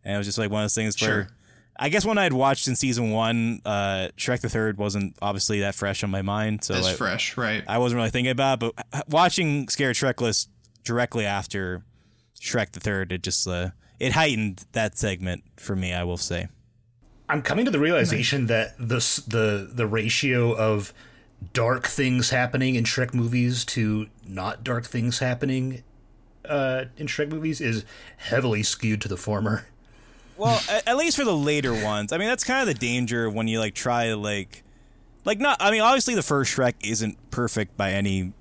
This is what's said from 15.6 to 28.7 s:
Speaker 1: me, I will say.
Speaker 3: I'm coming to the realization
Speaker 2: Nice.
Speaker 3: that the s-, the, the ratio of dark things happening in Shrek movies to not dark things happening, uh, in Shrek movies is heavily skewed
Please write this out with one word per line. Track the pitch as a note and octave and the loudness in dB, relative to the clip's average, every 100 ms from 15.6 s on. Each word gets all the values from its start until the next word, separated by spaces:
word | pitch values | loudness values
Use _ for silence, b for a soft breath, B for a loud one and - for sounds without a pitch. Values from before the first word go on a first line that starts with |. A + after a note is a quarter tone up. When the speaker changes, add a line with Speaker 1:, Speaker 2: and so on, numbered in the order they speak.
| - F#2+ | -6 -4
Speaker 1:
me, | F2+ | -2
I | F2+ | -2
will | F2 F2 | -4 -4
say. | - F2 E2+ - _ _ _ _ - - - | -4 -4 -6 -12 _ _ _ _ -20 -20 -4
Speaker 3:
I'm | D3+ | -4
coming | C3 D#3 B3 | 0 0 2
to | |
the | E3+ | 2
realization | D3+ E3+ F2 A2 A#2+ C#3+ | 4 4 2 2 0 0
Speaker 2:
Nice. | A#2 | 2
Speaker 3:
that | A2+ G#2+ - A#2 | 2 0 -6 -2
the | A#2+ | 0
s-, | - - | 0 -2
the, | - A2+ A2 G#2 G2 | -2 2 2 2 -4
the | A#2+ A2 | -2 0
ratio | A2 A2 - C#3+ B2 A#2+ | 0 0 0 2 2 2
of | A2 A2 G#2+ G2 B B B B - F2+ | 2 2 2 -2 B B B B -18 -8
dark | - A#2 B2+ - | 0 2 2 -2
things | - C3 B2 A#2+ | 0 2 4 2
happening | C3 B2 B2+ C3 B2+ | 2 2 2 2 2
in | |
Shrek | A2+ - B2 | 2 0 0
movies | B2 A#2 B2 B2 B2 - | 0 2 2 2 2 -2
to | - G#2+ G#2+ G#2+ - - | 0 0 0 -4 -12 -12
not | F#2+ F#2+ - | -6 -6 -6
dark | A#2+ A#2 A#2+ | -4 -4 -4
things | B2 A#2 A#2+ | -2 -2 0
happening, | B2+ B2 C3+ C3 C3 B2+ - - - - - - - | -2 -2 -2 -2 -2 -6 -14 -20 -20 -20 -20 -20 -4
uh, | C#3+ C3+ C3 B2+ - | 0 0 -2 -4 -8
in | D3 | -6
Shrek | - D3 | -4 -2
movies | D#3 D#3+ D3 | -2 -4 -2
is | C#3 A2 G#2 B B B | -2 -2 -4 B B B
heavily | - A#2+ B2+ G#2+ | -2 0 2 0
skewed | G#2+ | 0